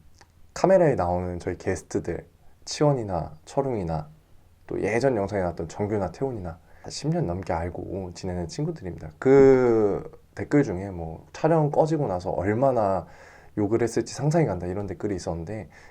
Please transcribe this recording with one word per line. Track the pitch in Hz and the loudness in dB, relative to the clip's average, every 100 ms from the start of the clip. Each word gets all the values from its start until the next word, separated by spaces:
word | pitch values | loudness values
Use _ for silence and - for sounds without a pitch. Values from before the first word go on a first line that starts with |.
| - - - _ - | -20 -20 -20 _ -16
카메라에 | - 175 190 160 | 0 4 6 4
나오는 | 104 87 90 90 87 | 2 0 0 -2 -4
저희 | 92 87 | -6 -4
게스트들, | - 90 - 101 - 82 - _ - - | -4 -4 -4 -6 -4 -8 -10 _ -20 -20
치원이나 | - - 147 131 104 87 82 - | -12 0 2 2 -2 -4 -6 -12
철웅이나 | - - 135 113 82 78 78 - _ - - _ - | -8 -4 -2 -2 -2 -4 -6 -18 _ -20 -20 _ -8
또 | 87 | -4
예전 | 92 117 135 113 | 0 2 2 2
영상에 | 98 101 | 0 0
나왔던 | 90 82 82 | -2 -4 -8
정규나 | - 104 107 90 | -4 -2 -2 -2
태훈이나 | - 135 113 87 80 - - 107 | -4 -6 -6 -10 -12 -18 -20 -14
십 | - 147 | -6 -2
년 | 170 101 | -2 -2
넘게 | 90 - | -4 -4
알고 | 85 87 87 95 98 90 | -4 -4 -6 -8 -8 -10
지내는 | - 95 87 82 | -8 -6 -6 -6
친구들입니다. | - 160 160 92 - 80 - | -6 -6 -6 -10 -12 -14 -2
그 | 131 139 135 131 123 113 104 87 - - - | 6 8 10 8 6 4 4 0 -6 -16 -16
댓글 | - 101 147 | -10 2 2
중에 | - 90 98 | 2 -2 -6
뭐 | 87 82 82 - | -8 -10 -12 -16
"촬영 | - 156 165 147 | -2 2 2 2
꺼지고 | 143 156 156 123 | 2 2 0 -2
나서 | 90 92 | -2 -2
얼마나 | - 95 110 135 123 98 92 82 - - - - 104 | -2 0 2 2 4 2 0 -4 -16 -20 -20 -10 -4
욕을 | 104 113 | 0 2
했을지 | 113 123 113 | 2 0 -4
상상이 | - 143 170 127 | -2 0 2 2
간다" | 90 90 | -2 -4
이런 | 95 101 | -6 -6
댓글이 | 85 104 | -6 -4
있었는데, | 92 95 85 82 107 82 - - | -4 -4 -6 -8 -10 -12 -18 -20